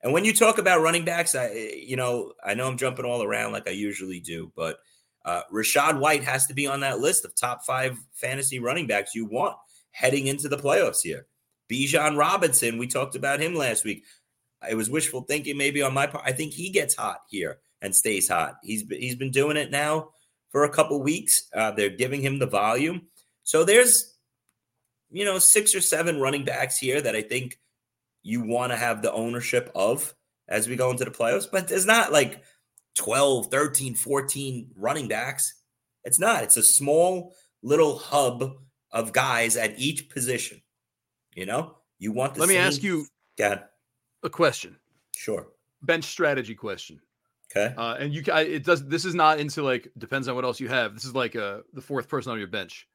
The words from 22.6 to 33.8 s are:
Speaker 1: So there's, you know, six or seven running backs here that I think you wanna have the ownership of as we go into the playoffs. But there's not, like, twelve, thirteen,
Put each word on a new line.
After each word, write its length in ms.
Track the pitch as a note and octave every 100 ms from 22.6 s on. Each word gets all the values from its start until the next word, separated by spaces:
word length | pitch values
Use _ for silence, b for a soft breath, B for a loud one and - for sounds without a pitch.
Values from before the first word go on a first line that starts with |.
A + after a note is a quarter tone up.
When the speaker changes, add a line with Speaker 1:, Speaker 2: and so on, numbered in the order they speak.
| G#2 A#2+ D3+ E3+ - b b b
Speaker 1:
So 220 | - D#3+
there's, 500 | E3 G#3+ B3 - - _ _ _ _ _ _ _ _ _ _
you 160 | F3+ G3+
know, 120 | F#3
six 360 | F3+ G#3+ G#3
or 80 | G3
seven 380 | - D#3+ E3+ D#3
running 240 | C3+ C#3+
backs 340 | C3+ B2+ C3 -
here 240 | C3 C#3
that 120 | C3
I 60 | G#2+
think 400 | G#2+ B2 B2+ - _ _ _ _ _ _
you 200 | F#2+ A#2
wanna 340 | A2 A#2+ B2 A#2
have 260 | A#2+ A2
the 100 | A2+
ownership 580 | - A#2 A#2+ A#2+ B2 B2
of 400 | - G2 C3+ - - _ _ -
as 200 | G#2+ A2
we 80 | B2
go 140 | B2+
into 140 | B2
the 60 | B2
playoffs. 380 | - A#2 F#3 G3
But 180 | F#3+ F3+
there's 180 | F#3 F#3+
not, 260 | A3+ G#3+
like, 300 | D3 B2+ - b b _ _ _
twelve, 540 | - - B2 C#3+ B2+ A2+
thirteen, 440 | C3 D3 C3+